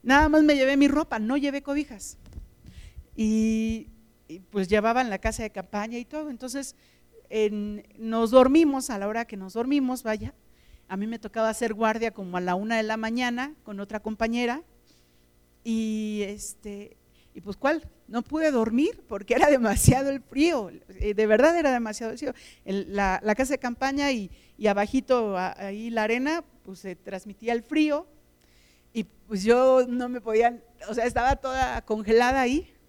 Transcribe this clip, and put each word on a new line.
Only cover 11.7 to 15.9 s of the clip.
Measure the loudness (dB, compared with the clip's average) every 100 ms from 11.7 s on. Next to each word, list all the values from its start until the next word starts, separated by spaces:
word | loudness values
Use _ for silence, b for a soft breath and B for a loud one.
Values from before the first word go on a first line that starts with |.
guardia | 0 0 0 -4
como | -6 -6 -4
a |
la | -2 -2
una | -2 -2
de |
la | -2 -4
mañana | -4 -2 -2 -4 -8 -12
con | -16 -12
otra | -10 -8
compañera. | -8 -4 -2 0 -2 -4 -10 _ _ b b b b _ _ _
Y, | -4 -2 -2